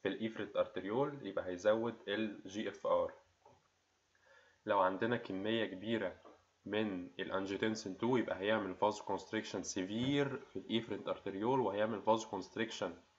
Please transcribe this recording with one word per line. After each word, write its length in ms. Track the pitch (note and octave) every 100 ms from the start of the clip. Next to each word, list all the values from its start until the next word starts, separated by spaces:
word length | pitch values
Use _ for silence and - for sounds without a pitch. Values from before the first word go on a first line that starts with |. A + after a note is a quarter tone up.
في 40 | G2
الإيفرنت 500 | G2 A2 A2 G2+ -
أرتريول، 680 | F2+ F#2+ F#2+ A#2 D3 C#3+ G2+
يبقى 200 | F#2 F2+
هيزود 480 | F2 G#2 A2 A#2 A2+ -
ال 360 | G#2 G#2+ G2 F#2+
جي 240 | G2+ G2+
إف 180 | - -
آر. 260 | F2 E2+ - _ _ - - _ _ _ _ _ _ _ - _ _ -
لو 140 | G2+
عندنا 380 | F#2 F#2+ A2+ A#2+
كمية 480 | - F#2+ G#2 A2+ G2+
كبيرة 500 | F#2 G#2 A2+ F#2+ - - - _ _ -
من 440 | G#2+ A2 F2+ F2+ -
الأنجيوتنسين 800 | F#2 F#2+ F#2+ F#2+ A2 A2 G2 F#2
two 200 | A#2 B2+
يبقى 220 | - F2+
هيعمل 360 | G2 A2 F#2 F#2
فازو 280 | G#2 G#2+
كونستريكشن 600 | - F#2+ - A2 G#2+ G2+
سيفير 760 | E2+ - F#2 A2 B2+ C#3+ C3+ B2+
في 180 | - F#2+
الإيفرنت 520 | - A2 A2+ G2 -
أرتريول، 520 | F#2 G2+ F#2+ A2 C3+
وهيعمل 420 | A2 G2+ G#2+ G#2+
فازو 280 | A2 A2 A2
كونستريكشن 640 | G2 F2+ - A2+ - F#2+ E2+ _